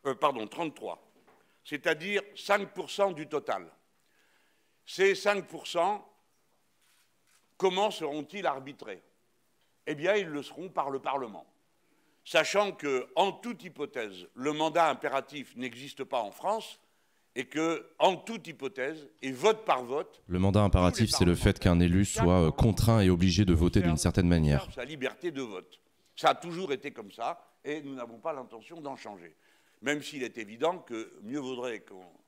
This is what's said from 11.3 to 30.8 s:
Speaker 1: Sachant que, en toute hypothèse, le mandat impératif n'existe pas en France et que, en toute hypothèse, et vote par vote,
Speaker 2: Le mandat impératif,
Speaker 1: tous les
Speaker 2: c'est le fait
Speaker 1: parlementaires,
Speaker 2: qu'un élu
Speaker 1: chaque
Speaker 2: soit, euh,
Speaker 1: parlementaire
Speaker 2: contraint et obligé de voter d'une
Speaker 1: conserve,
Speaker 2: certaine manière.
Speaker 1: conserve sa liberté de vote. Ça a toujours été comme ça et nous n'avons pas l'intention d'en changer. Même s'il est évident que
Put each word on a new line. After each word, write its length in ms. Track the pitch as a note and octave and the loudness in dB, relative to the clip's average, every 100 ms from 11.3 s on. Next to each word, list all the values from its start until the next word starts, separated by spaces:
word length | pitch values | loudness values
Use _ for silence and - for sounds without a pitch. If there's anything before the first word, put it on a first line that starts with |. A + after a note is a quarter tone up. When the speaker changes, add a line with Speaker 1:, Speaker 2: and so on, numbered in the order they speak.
| F#2 C2+ _ _ _ _ _ _ _ | -12 -20 _ _ _ _ _ _ _
Speaker 1:
Sachant 480 | - E3 D#3 G3 G3+ | 0 2 2 2 0
que, 360 | - C#3+ C3 B2 - | -2 -2 -2 -2 0
en 160 | F#3+ | 0
toute 320 | F3 A#3 G3+ | 0 -12 -12
hypothèse, 640 | E3+ D3 C#3+ B2+ A2 F#2 F2 | -16 -10 -10 -8 -10 -10 -18
le 180 | - C3+ | -6 -4
mandat 380 | D3+ D#3+ D#3 E3 | -2 0 2 2
impératif 680 | B2+ D3 C3+ - D3 B2 A#2+ | 0 -2 -4 -6 -14 -14 -12
n'existe 480 | B2+ A#2+ C#3 - | -12 -12 -18 -12
pas 180 | C3 C3 | -6 -4
en 100 | G#2 | -4
France 480 | F#2 F3 A3 - - _ _ _ _ _ - | -6 -4 -4 -6 -20 _ _ _ _ _ -10
et 100 | B2+ | -6
que, 400 | D3+ D#3+ D#3+ - _ | -2 -2 -2 -8 _
en 160 | E3 F3+ | 2 2
toute 320 | - A3+ D#3+ | -8 -12 -12
hypothèse, 600 | D3 C3+ C3 C3 D#3 C#3 _ | -10 -10 -6 -8 -8 -16 _
et 100 | C3+ | -8
vote 340 | B2+ F#3 G#3+ - | 0 2 2 0
par 180 | C3 | 0
vote, 400 | A#2+ C#3 - _ - | 0 -6 -6 _ -6
Speaker 2:
Le 120 | F2 | 2
mandat 240 | F#2+ G2+ | 4 4
impératif, 440 | G#2 F#2 F2+ - A2 | 6 6 4 4 0
Speaker 1:
tous 40 | |
les 60 | - | 4
Speaker 2:
c'est 80 | F2 | 4
le 100 | E2 | 6
fait 240 | G#2 - | 4 4
Speaker 1:
parlementaires, 40 | |
Speaker 2:
qu'un 160 | F#2+ E2+ | 4 6
élu 260 | F2 F2+ G2+ | 6 4 2
Speaker 1:
chaque 180 | - | 2
Speaker 2:
soit, 0 | |
euh, 280 | F#2 F#2 D#2+ | 4 6 4
Speaker 1:
parlementaire 40 | - | 4
Speaker 2:
contraint 460 | A#2 F#2 A2+ A2+ | 2 4 4 6
et 80 | F#2 | 6
obligé 360 | F2+ F#2 E2+ G2 | 6 4 4 4
de 80 | |
voter 280 | E2 F2 G#2 | 4 4 4
d'une 100 | F2 | 2
Speaker 1:
conserve, 100 | D#2 | 2
Speaker 2:
certaine 260 | F2+ E2+ F2 | 2 4 4
manière. 320 | F2 D2+ C#2+ | 4 4 2
Speaker 1:
conserve 140 | - - | 0 -10
sa 100 | B2 | -10
liberté 460 | D#3 B2+ - F3 | -6 -6 -6 -8
de 100 | C#3 | -6
vote. 380 | B2 F#2+ - _ _ _ _ - | -8 -10 -14 _ _ _ _ 0
Ça 140 | D#3+ | 2
a 60 | C3+ | 2
toujours 360 | E3+ E3+ F#3 | -4 -8 -4
été 180 | C3+ C#3+ | -6 -8
comme 200 | - G#2 | -14 -18
ça 320 | G#2 A#2 E3+ _ _ | -8 -8 -8 _ _
et 180 | C#3 D3+ | -10 -10
nous 120 | C#3+ | -10
n'avons 260 | C3 A#2+ A2+ | -12 -14 -12
pas 140 | D#3 | -10
l'intention 480 | D3 A#2 A2+ G#2 E3+ | -10 -12 -18 -18 -16
d'en 140 | C#3+ C3 | -14 -14
changer. 400 | A2+ G2 E2+ _ _ _ _ _ | -16 -16 -20 _ _ _ _ _
Même 200 | A#2 D3 | -4 -4
s'il 220 | C#3+ C#3+ | -6 -8
est 140 | A#2+ A2+ | -8 -8
évident 400 | G#2 A#2 D#3 | -14 -2 -2
que 340 | F3+ | -2